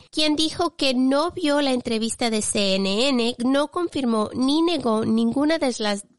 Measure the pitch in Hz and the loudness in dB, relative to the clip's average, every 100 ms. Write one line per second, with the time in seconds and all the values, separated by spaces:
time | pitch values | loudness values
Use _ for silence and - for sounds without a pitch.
0 | - - 302 302 311 - 339 - 277 254 | -8 -2 0 2 -2 0 -4 0 0 2
1 | 262 277 339 359 302 285 277 254 240 220 | 2 2 0 -2 0 2 2 -2 -2 -2
2 | 220 - 240 220 - 214 196 190 190 202 | -2 -2 -2 -2 -2 0 0 0 0 0
3 | 277 247 233 240 240 277 294 359 349 285 | 2 2 0 -2 0 0 0 -2 -4 -2
4 | 247 220 208 - 262 311 330 320 226 214 | 0 0 -2 -2 0 2 2 0 0 0
5 | 220 226 233 254 302 330 277 220 208 202 | 0 0 0 0 0 0 -2 -2 -4 -4
6 | - | -8